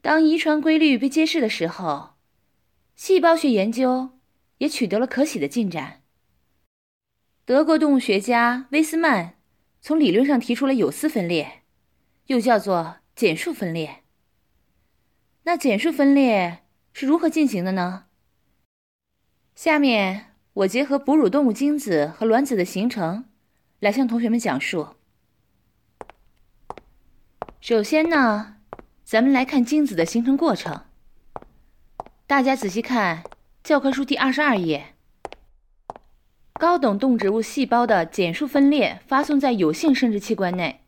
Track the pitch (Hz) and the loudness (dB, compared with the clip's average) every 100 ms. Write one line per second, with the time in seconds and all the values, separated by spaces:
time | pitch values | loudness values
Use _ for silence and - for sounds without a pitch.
0 | - 311 311 320 320 302 320 311 302 247 | 0 2 4 2 0 0 2 4 4 2
1 | 262 294 320 330 220 - 165 - 175 143 | 0 0 0 0 -2 -2 -6 -4 -6 -6
2 | - _ _ _ _ _ _ _ _ _ | -8 _ _ _ _ _ _ _ _ _
3 | - 381 330 330 311 220 202 226 254 254 | 0 4 4 2 2 2 0 0 0 -2
4 | 262 _ _ _ _ _ 285 - 208 196 | -6 _ _ _ _ _ -6 -2 -2 -2
5 | 254 - 277 - 139 240 208 165 135 - | -2 -2 -2 -2 -4 -2 -4 -4 -10 -16
6 | _ _ _ _ _ _ _ _ _ _ | _ _ _ _ _ _ _ _ _ _
7 | _ _ _ _ - 262 311 311 311 277 | _ _ _ _ 0 0 4 2 4 0
8 | - 196 208 240 240 247 262 285 311 320 | 2 -2 0 0 2 -2 -4 -2 0 0
9 | 330 220 170 _ _ _ _ _ - 320 | 0 0 -2 _ _ _ _ _ -4 0
10 | 269 180 277 277 233 240 269 269 135 - | 2 2 2 0 -2 -2 0 0 -2 -2
11 | 302 262 175 170 147 - _ _ _ _ | -4 -4 -2 -4 -4 -14 _ _ _ _
12 | _ _ _ 262 226 220 196 180 165 165 | _ _ _ -2 2 0 0 -4 -4 -12
13 | _ - 214 160 - 320 180 165 156 - | _ -2 0 0 -6 -6 -6 -6 -8 -12
14 | _ _ _ _ _ _ _ _ _ _ | _ _ _ _ _ _ _ _ _ _
15 | _ _ _ _ - 339 285 208 330 269 | _ _ _ _ -4 0 2 0 0 2
16 | 277 277 269 214 175 170 _ _ _ - | 4 4 4 2 0 -6 _ _ _ -8
17 | 269 320 330 320 285 214 180 190 180 185 | 0 2 2 2 0 0 -2 -2 -4 -8
18 | _ _ _ _ _ _ _ _ _ _ | _ _ _ _ _ _ _ _ _ _
19 | _ _ _ _ _ _ 330 302 277 226 | _ _ _ _ _ _ 0 2 2 2
20 | 190 190 - _ _ - 190 226 277 277 | 0 -4 -12 _ _ -2 0 0 0 -2
21 | 277 311 226 262 269 208 285 294 233 165 | 2 2 4 2 2 0 -2 -2 -2 0
22 | 147 160 226 220 285 226 180 185 226 226 | -2 -2 0 2 2 -2 -2 -2 -4 -2
23 | 165 196 262 _ _ _ _ _ 208 208 | -6 -6 -12 _ _ _ _ _ -2 0
24 | 254 233 233 233 214 135 - 180 151 - | 0 0 0 0 -2 -4 -4 -6 -8 -14
25 | _ _ _ _ _ _ _ _ _ _ | _ _ _ _ _ _ _ _ _ _
26 | - - _ _ _ _ _ - _ _ | -20 -20 _ _ _ _ _ -20 _ _
27 | _ _ _ _ - - - 226 208 302 | _ _ _ _ -18 -16 -2 -2 2 0
28 | 320 320 247 208 220 - _ - - _ | 2 2 2 0 -6 -18 _ -20 -20 _
29 | - 220 254 269 262 277 240 302 285 180 | -2 2 4 2 2 0 2 0 0 0
30 | 165 226 240 277 330 208 - - - _ | -2 0 0 0 0 -2 -6 -12 -16 _
31 | _ - - - - _ _ _ _ _ | _ -20 -20 -20 -20 _ _ _ _ _
32 | - _ _ 277 254 269 202 185 226 247 | -20 _ _ 0 2 0 -2 -4 -2 0
33 | 190 165 170 - _ _ - 294 269 262 | 0 -4 -10 -20 _ _ 0 0 2 -2
34 | 277 277 269 262 302 214 170 147 - _ | -4 0 0 2 2 2 0 -4 -6 _
35 | _ _ - - _ _ _ _ _ - | _ _ -20 -20 _ _ _ _ _ -20
36 | _ _ _ _ _ - 330 349 262 202 | _ _ _ _ _ -2 0 2 0 0
37 | 269 233 196 220 220 - 262 240 240 202 | 0 0 0 -2 -4 -4 0 0 2 2
38 | 165 - 175 170 285 285 277 294 214 - | 0 -2 -2 -2 -2 2 4 4 0 -4
39 | _ 269 285 294 269 233 160 160 320 262 | _ -2 0 0 0 0 0 0 0 2
40 | 247 208 - 208 185 180 165 - | 2 -2 -4 -2 -2 -2 -6 -8